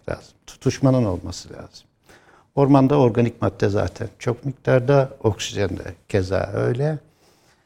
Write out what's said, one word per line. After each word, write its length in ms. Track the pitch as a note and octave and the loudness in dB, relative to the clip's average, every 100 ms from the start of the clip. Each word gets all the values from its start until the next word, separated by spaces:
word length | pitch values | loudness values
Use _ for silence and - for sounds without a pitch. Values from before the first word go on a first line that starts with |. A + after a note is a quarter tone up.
| - | -12
lazım. 240 | - - _ - | -12 -14 _ -20
Tutuşmanın 580 | - C3+ - C#3 C3 A2+ | -6 -4 0 2 2 0
olması 480 | F2 F2 F2 - | -4 -8 -14 -14
lazım. 340 | - - - _ _ _ - _ _ _ - | -18 -18 -20 _ _ _ -20 _ _ _ 0
Ormanda 440 | C#3 C#3 C3 D3 | 4 6 6 4
organik 420 | B2+ A2 A#2+ - | 2 2 -2 0
madde 280 | G#2 - G#2+ | -4 0 -2
zaten 380 | G2+ F#2 - G2+ - | 0 -2 -6 -12 -8
çok 260 | - A#2 C#3 | -6 -6 -8
miktarda, 640 | - - C3 B2 C#3+ C3 - | -8 0 2 4 2 2 -2
oksijen 460 | A2+ G2+ - G#2 G2 | -4 -2 -6 -4 -4
de 260 | - - - _ | -4 -12 -16 _
keza 420 | G#2 F#2 F#2+ - | -2 0 -2 -4
öyle. 440 | G#2+ A#2+ B2 D3 D3+ _ _ _ _ _ _ | -4 -4 -2 -4 -6 _ _ _ _ _ _